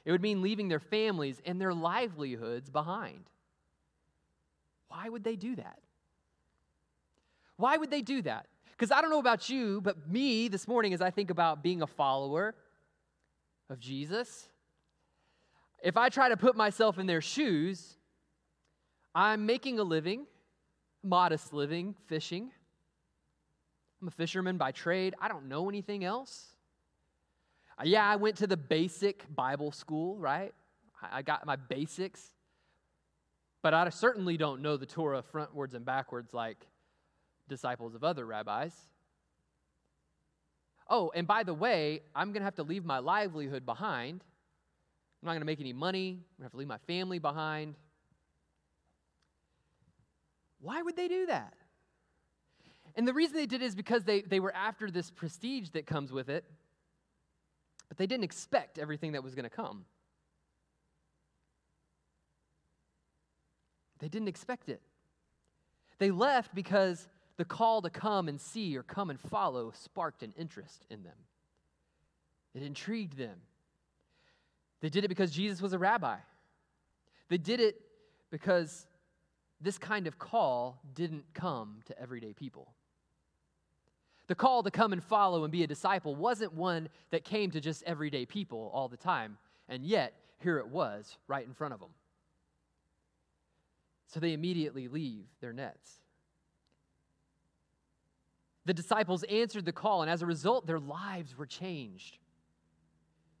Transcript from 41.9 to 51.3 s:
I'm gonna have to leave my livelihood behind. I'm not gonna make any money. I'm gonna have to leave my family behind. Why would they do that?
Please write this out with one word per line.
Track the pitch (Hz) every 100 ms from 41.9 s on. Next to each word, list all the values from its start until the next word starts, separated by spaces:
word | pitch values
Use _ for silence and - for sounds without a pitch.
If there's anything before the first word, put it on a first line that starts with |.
| 156 -
I'm | 139 196
gonna | 202
have | 196 190
to |
leave | 147 190
my | 165 131
livelihood | 143 208 202 156 139 135 127
behind. | 117 208 131 127 180 - _ _ _ _ _ _ _ _ _
I'm | 165
not |
gonna | 165 156
make | 151
any | 131
money. | 123 180 190 185
I'm | 180 170 -
gonna |
have | 127
to | 123
leave | 139
my | 107 -
family | 175 185 175
behind. | 151 156 156 151 151 147 _ _ _ _ _ _ _ _ _ _ _ _ _ _ _ _ _ _ _ _ _ _ _ _ _ _ _ _
Why | 151 302
would | 339
they | 339 359
do | 370
that? | 359